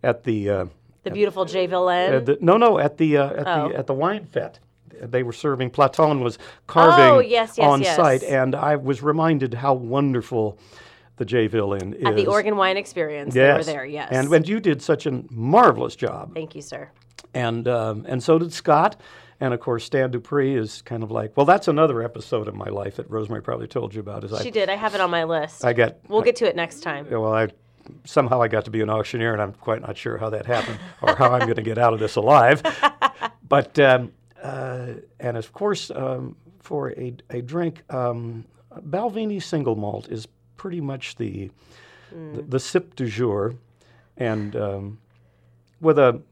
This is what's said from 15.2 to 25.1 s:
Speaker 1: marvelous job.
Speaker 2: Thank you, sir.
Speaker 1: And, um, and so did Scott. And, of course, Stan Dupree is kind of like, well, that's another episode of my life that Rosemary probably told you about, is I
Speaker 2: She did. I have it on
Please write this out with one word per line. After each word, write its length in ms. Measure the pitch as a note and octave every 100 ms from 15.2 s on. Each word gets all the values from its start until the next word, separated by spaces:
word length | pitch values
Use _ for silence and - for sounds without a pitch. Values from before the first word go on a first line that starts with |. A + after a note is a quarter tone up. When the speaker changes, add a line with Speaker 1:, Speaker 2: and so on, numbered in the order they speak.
| -
Speaker 1:
marvelous 680 | A#2 A#2 G3 A#3 A#2 A#2+ -
job. 380 | A#2 - -
Speaker 2:
Thank 200 | D#3+ D#3+
you, 80 | D3+
sir. 280 | C#3 C3 C#3+ _ _ - -
Speaker 1:
And, 320 | B2+ A#2+ A#2 A#2+
um, 380 | A#2+ A2+ G#2+ -
and 140 | C3
so 160 | B2 D#3+
did 140 | E3+
Scott. 440 | - - D3 F#3 - - - - _
And, 120 | C3+
of 60 | A#2+
course, 260 | - A#2
Stan 280 | - C#3 C3
Dupree 420 | B2 A#2 C#3+ C3+
is 260 | C3+ G#2+ -
kind 200 | - A#2
of 80 | A2
like, 260 | A2+ G#2+ -
well, 80 |
that's 220 | C#3+ G3 F#3
another 360 | D3 D#3+ A#2+
episode 420 | A#2 - - A#2+ G#2+
of 80 |
my 140 | G2+ G2
life 280 | G2+ G2+ -
that 140 | -
Rosemary 320 | A2 G#2 A2
probably 240 | G#2+ A#2+ A2
told 260 | - A2+
you 80 | G#2
about, 220 | G2+ G#2
is 100 | G#2
I 80 | G#2+
Speaker 2:
She 100 | A#3+
did. 160 | A3 F#3+
I 80 | G3
have 180 | A3
it 60 | G3+
on 100 | F3+